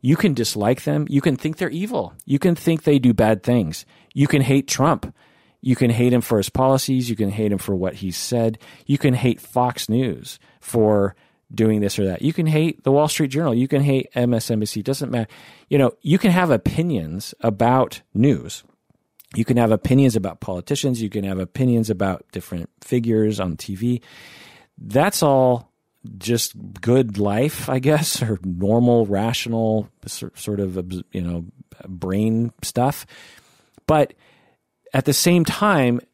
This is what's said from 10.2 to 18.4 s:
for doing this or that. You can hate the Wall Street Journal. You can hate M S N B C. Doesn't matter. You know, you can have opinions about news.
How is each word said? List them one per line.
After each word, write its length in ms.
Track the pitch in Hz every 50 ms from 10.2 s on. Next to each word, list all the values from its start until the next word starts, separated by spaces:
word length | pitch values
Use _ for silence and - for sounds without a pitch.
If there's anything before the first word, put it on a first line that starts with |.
| - - - - _ _ _ _
for 560 | _ - - 117 110 107 107 101 98 98 - _ _ _ _ _ _ _ -
doing 280 | 107 110 110 110 107
this 180 | 104 98 - -
or 60 | 101
that. 160 | 95 90 -
You 120 | - 143 156
can 140 | - 165 156
hate 360 | 156 151 160 165 - - _
the 80 | 135
Wall 160 | 135 143 151 151
Street 200 | - - 156 139
Journal. 260 | 127 147 170 151 117
You 140 | 117 127 135
can 140 | - 139 139
hate 260 | 143 135 131 - - _
M 180 | 127 123 120 123
S 160 | 113 - -
N 100 | 117 110
B 60 | 107
C. 160 | 104 - 110
Doesn't 300 | 98 - 135 - 143 127
matter. 160 | 123 120 113 - - - - - - - _ _
You 80 | - 143
know, 140 | 135 123 - _
you 160 | _ 147 156 190
can 140 | - 214
have 180 | 170 185 180 165
opinions 880 | 139 107 - - - - 165 175 156 104 82 78 80 98 - - - _
about 600 | - 117 107 98 117 117 127 131 127 - - - _ _ _
news. 500 | 104 117 143 131 76